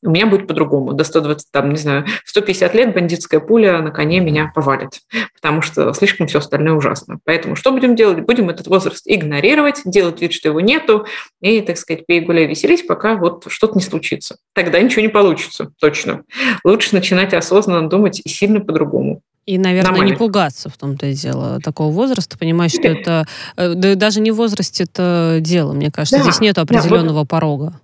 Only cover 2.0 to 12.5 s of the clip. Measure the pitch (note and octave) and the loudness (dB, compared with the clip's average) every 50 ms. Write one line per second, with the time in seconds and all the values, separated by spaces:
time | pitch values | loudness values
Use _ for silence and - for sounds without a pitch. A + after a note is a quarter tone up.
2 | C#3+ F#3+ A3+ - - - - G#3 G3+ G3+ F#3 - F3+ F3 G#3 A3+ B3+ A#3 F3+ F#3 | -2 -4 -8 -8 -8 -4 -2 -2 0 0 0 0 0 2 2 2 2 2 2 0
3 | F3 E3 F3 E3+ - - D#3+ D3+ D3+ - A3+ A#3 G#3+ F#3+ F3 E3 D#3 D#3 D3 - | 0 -2 -2 -4 -4 0 0 0 2 4 4 4 6 4 4 2 -2 -4 -4 -2
4 | D3+ D3+ E3+ F#3 F3+ D#3+ D3 D3+ D#3 D3 - D#3+ D3 C#3 C3+ - - C#3+ - - | 0 0 2 2 2 2 0 0 0 -2 -2 -2 0 0 0 -2 -2 -8 -14 -18
5 | _ _ - A3+ G#3+ - _ _ - D#3 D3 D#3+ D3+ - - - D3+ A#2+ A#2+ - | _ _ -6 -6 -6 -6 _ _ -4 -2 -2 -2 -2 -4 -2 -2 0 0 0 0
6 | G3+ G3+ - - E3+ C#3+ - D3 D3 - - D3 D3+ D#3+ D#3+ D3+ C#3 - - - | 0 0 0 0 -2 -2 -2 -2 -2 -2 -2 0 0 2 0 2 0 -2 -2 -4
7 | - - - - - - E3 E3 - - - - - - C4+ C4 B3+ B3 A#3+ A3+ | -8 -12 -14 -8 -4 -2 -2 -2 -2 -6 -4 0 0 2 2 4 4 4 4 6
8 | A3 G#3 F3+ E3 - - B3 B3 G3+ E3+ E3+ E3+ - - F#3 - - - - - | 4 4 4 2 2 0 2 2 2 0 -2 -6 -8 -8 -6 -6 -6 -6 -8 -6
9 | - - G#3+ F#3+ D#3 D3 D3 C#3+ D3 A3+ D4 D4+ D4 C#4+ C#4+ C#4+ - F#3+ F3 G3+ | -4 -2 -2 0 -2 -2 -2 0 2 2 4 4 2 0 -2 -4 -4 0 2 2
10 | F3+ E3+ E3 - E3+ D#3+ - - - D#3 D3+ D#3+ F#3 A3 C#4+ D#4+ - - G#3+ G#3+ | 2 2 0 -4 -4 -4 -4 -2 -2 -2 0 2 2 2 0 2 2 2 2 2
11 | G#3+ - - - - - _ _ F3+ G3 A3+ A3 G#3 F#3 E3+ - - - E3 D#3+ | 0 -4 -14 -14 -16 -18 _ _ 0 0 2 2 0 -2 -6 -6 -6 -8 -8 -6
12 | - - F3 E3+ E3 F3 E3+ E3 D#3+ C#3+ | -2 0 0 0 2 2 2 2 2 2